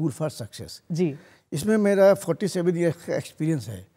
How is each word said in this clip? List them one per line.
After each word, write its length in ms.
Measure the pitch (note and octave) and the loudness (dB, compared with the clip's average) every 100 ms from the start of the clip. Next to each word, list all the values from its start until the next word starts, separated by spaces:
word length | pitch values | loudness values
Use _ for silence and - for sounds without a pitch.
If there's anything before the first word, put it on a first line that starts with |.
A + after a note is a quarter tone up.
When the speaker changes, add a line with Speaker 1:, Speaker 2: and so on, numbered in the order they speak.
Speaker 1:
Tool 200 | D#3 - | -6 -4
for 200 | D#3 - | -6 -8
Success। 420 | A2+ - D#2+ - - | -12 -14 -16 -18 -8
Speaker 2:
जी। 240 | E3 F3 C#3 - _ _ | -2 -2 -2 -14 _ _
Speaker 1:
इसमें 260 | D#3 G#3 G#3+ | -4 0 2
मेरा 360 | G3+ G3 G3 | 4 6 6
फ़ोर्टी 340 | G3 - E3 F#3+ | 6 2 -2 -2
सेवन 300 | F#3 F3 E3+ | 0 0 2
ईयर 140 | E3+ | 0
का 240 | - - D3 | -2 -4 -6
एक्सपीरियंस 520 | - - D#3 D#3 G#2+ | -6 -6 -2 -2 -4
है। 200 | F#2+ F#2 | -12 -14